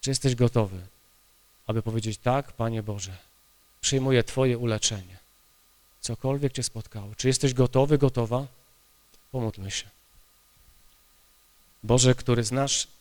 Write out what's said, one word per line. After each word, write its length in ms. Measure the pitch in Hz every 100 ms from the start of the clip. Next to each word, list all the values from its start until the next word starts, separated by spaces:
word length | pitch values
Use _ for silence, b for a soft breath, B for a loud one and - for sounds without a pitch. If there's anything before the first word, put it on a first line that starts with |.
Czy 80 | 135
jesteś 260 | 131 135 120
gotowy, 460 | 120 120 101 92 95 _ _ _ _ _ _ _ -
aby 140 | 113
powiedzieć: 360 | 110 113 110 104
"Tak, 280 | 123 135 139
Panie 320 | - 113 113
Boże, 340 | 104 101 95 92 - _ _ _ _ _
przyjmuję 420 | - 135 131 123
Twoje 340 | - 131 131 117
uleczenie"? 600 | 120 107 - 107 90 92 _ _ _ _ _ _ _ _
Cokolwiek 520 | - 113 131 143 143
cię 100 | -
spotkało. 520 | - 110 - 107 101 107
Czy 120 | 127
jesteś 260 | 131 139
gotowy, 440 | 127 123 135 139 147
gotowa? 500 | 135 123 113 123 139 - _ _ _ _ _ _ _
Pomódlmy 400 | 131 113 98 95
się. 140 | - 104 _ _ - _ _ _ _ _ _ - _ _ _ _ _ _ _ _ _
Boże, 320 | 107 123 127 123
który 280 | - 120
znasz 440 | 110 127 139 - - -